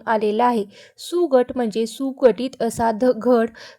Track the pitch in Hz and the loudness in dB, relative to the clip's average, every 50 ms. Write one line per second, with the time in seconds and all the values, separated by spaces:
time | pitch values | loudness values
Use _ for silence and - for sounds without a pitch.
0 | - 226 226 214 214 208 208 226 240 247 240 214 196 196 - - - - _ - | 0 -2 -2 0 0 0 0 2 2 2 2 0 -4 -6 -10 -20 -20 -20 _ -18
1 | - - 339 359 349 285 262 247 247 262 240 254 240 214 - 226 226 220 - - | -10 -4 -2 -2 0 2 2 2 2 0 -2 -4 -4 -2 -2 -4 -4 -4 -6 -6
2 | 269 269 262 - 277 233 190 240 254 262 - - 233 226 - 247 233 226 214 208 | -8 -6 0 2 4 4 4 2 -4 -6 -4 -4 -4 -4 -2 -2 -2 -2 0 0
3 | 254 254 226 220 214 247 247 226 226 233 - - - - - | 0 0 0 2 2 2 2 2 2 -2 -6 -12 -20 -20 -20